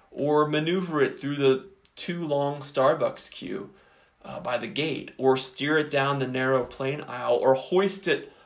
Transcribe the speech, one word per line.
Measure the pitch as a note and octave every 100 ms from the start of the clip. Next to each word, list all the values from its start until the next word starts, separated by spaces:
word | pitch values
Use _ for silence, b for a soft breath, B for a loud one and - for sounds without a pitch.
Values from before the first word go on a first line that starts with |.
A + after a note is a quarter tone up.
| b
or | - C#3+ D3 D3+
maneuver | D3+ D#3 F#3 F3 G#3
it | C3 -
through | C#3 C#3+
the | C3+ C3 - _ _ -
too | - F3 D#3+
long | C#3+ C#3+ D3
Starbucks | C#3 - C3+ A#2+ A#2+ - -
queue, | - - - - b b b b b
uh, | - -
by | A#2+ A#2+
the | A2+
gate | G#2+ D#3 A#2+ - -
or | C3 C3
steer | - - C#3+ D#3
it | D3
down | C#3+ C#3 C#3
the | B2+
narrow | B2+ C3 C3
plane | A#2+ - C3+ D3 -
aisle | B2 A#2+ A#2+
or | C3
hoist | C3 - F3+ G3 - F3
it | C#3+ - B